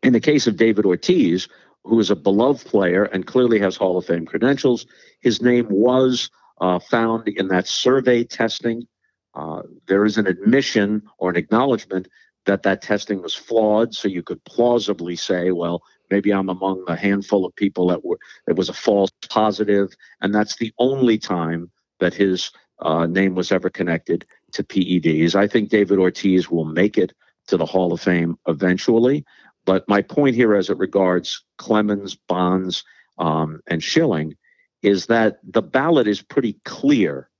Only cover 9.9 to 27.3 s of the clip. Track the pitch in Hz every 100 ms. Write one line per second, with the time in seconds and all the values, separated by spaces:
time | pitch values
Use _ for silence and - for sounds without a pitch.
9.9 | 98 107 107 101 90 101 131 135 113 101
10.9 | 107 - _ 92 87 78 107 139 113 -
11.9 | 95 92 _ _ _ - 98 101 95 -
12.9 | 104 - 98 82 - - 113 107 107 117
13.9 | - 104 92 - 90 - - 120 120 104
14.9 | 90 87 87 - 92 87 90 85 87 _
15.9 | _ _ 101 98 101 95 92 95 92 90
16.9 | 82 101 101 98 104 90 - 98 92 90
17.9 | 85 90 87 - - - 85 92 - -
18.9 | 101 95 _ - - 107 101 104 101 98
19.9 | _ - _ 101 104 107 - 113 - 123
20.9 | 135 123 110 - 90 82 85 87 _ _
21.9 | _ 90 - 98 92 - _ _ _ -
22.9 | 80 85 90 98 92 87 92 92 - 87
23.9 | 85 - 85 - _ _ - - - 180
24.9 | 90 147 78 82 98 104 117 104 107 95
25.9 | 98 92 - 98 92 87 85 78 78 101
26.9 | - 92 _ _